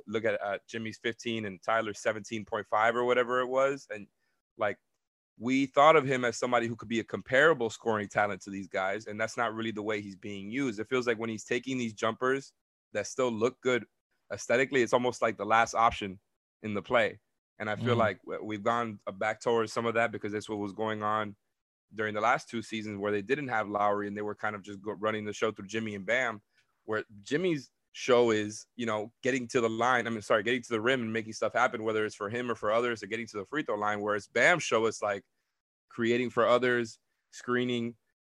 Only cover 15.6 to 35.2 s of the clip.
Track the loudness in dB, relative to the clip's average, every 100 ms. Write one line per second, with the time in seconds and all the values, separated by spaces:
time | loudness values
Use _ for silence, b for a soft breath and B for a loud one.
15.6 | 4 4 2 2 -6 -10 _ _ _ _
16.6 | -6 -6 2 2 2 -2 _ _ _ _
17.6 | -6 -2 0 4 2 0 -8 -8 -6 -4
18.6 | 0 0 -2 -6 -12 -4 -4 -2 0 0
19.6 | 0 -2 0 2 0 -2 -6 -6 -4 -4
20.6 | -4 -4 -4 -2 0 0 -2 -8 _ _
21.6 | _ _ _ -4 -2 0 2 0 -2 -8
22.6 | -6 -8 -6 -4 -2 -2 0 -2 0 -2
23.6 | -2 0 2 2 -2 -6 -8 -4 -6 -6
24.6 | -12 -10 -10 -4 -2 -2 -6 -2 -2 -2
25.6 | -6 -6 -6 -8 -2 0 0 -6 _ _
26.6 | _ _ -4 -4 -4 -14 -4 0 0 -2
27.6 | -6 _ _ -8 4 6 6 4 0 -8
28.6 | -16 -6 -2 -2 -4 _ -2 -2 0 0
29.6 | 0 2 2 2 0 -4 0 2 2 -2
30.6 | -2 -2 2 0 0 -4 -6 -4 -2 2
31.6 | 2 0 -2 0 -2 -4 -6 -4 -4 -2
32.6 | 2 2 2 -4 -6 -8 -6 -8 -6 -6
33.6 | -4 -2 0 0 0 -2 -2 4 4 4
34.6 | 2 2 2 0 -4 -4